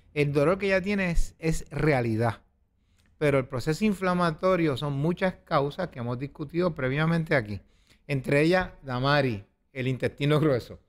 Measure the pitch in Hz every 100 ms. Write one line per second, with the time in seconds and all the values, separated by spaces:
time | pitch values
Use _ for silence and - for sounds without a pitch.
0 | _ 147 147 143 147 196 196 190 185 202
1 | 180 165 - - 165 160 - 139 151 131
2 | 117 110 117 - _ _ _ _ _ _
3 | _ - 147 135 127 127 156 156 214 180
4 | 185 180 170 156 185 180 160 139 147 139
5 | 156 180 185 180 - 156 143 165 180 131
6 | 117 123 139 - 151 165 180 156 127 143
7 | 160 170 160 147 107 98 - _ _ _
8 | - 135 - 143 160 185 180 - 135 123
9 | 139 147 131 104 - _ _ 135 127 123
10 | 120 - 143 151 151 123 - 92